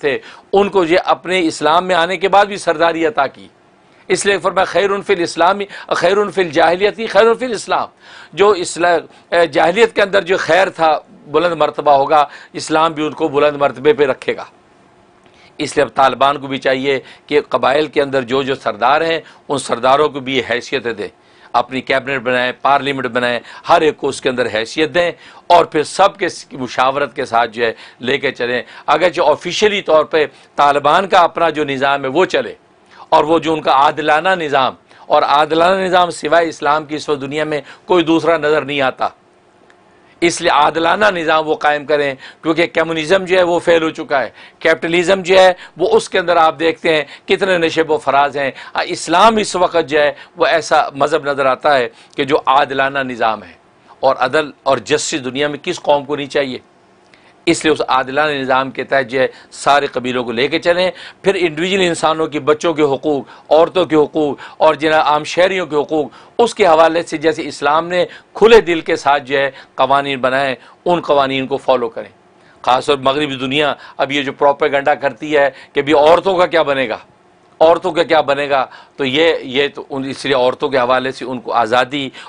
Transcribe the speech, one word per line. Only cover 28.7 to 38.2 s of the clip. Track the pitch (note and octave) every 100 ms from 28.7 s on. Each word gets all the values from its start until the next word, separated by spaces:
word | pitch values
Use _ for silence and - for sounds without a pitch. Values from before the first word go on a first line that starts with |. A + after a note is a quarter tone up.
| - -
अगरचे | D3+ F3 D#3
ऑफिशियली | D3+ C#3+ F3 D#3+ G#3+ G3+
तौर | D#3+ D#3
पे | D3 E3 C#3 - _ -
तालिबान | C#3+ C#3+ C#3 E3 G3
का | F#3+
अपना | E3 F3 E3
जो | D3
निज़ाम | D3 C#3 C#3 C#3
है, | C3+
वो | C#3
चले | F3+ D3 A2+ F2+ _ _ _ - -
और | D#3+
वो | D3+ E3
जो | D3
उनका | D#3+ E3
आदिलाना | C3+ D3 D3+ D3+ D3+ F3+
निज़ाम, | F#3 D#3 C3+ B2+ F#2 _ - -
और | D3+
आदिलाना | B2 C#3+ D3+ D#3 E3+ F#3+
निज़ाम | F#3 F3+ F3
सिवाय | - D3+ E3 E3+
इस्लाम | C#3 D3 D3+
की | D3 D3+
इस | C3+
वक्त | D3
दुनिया | C3+ D3+
में | D#3 D3+ C3 - -
कोई | F3+
दूसरा | D#3+ E3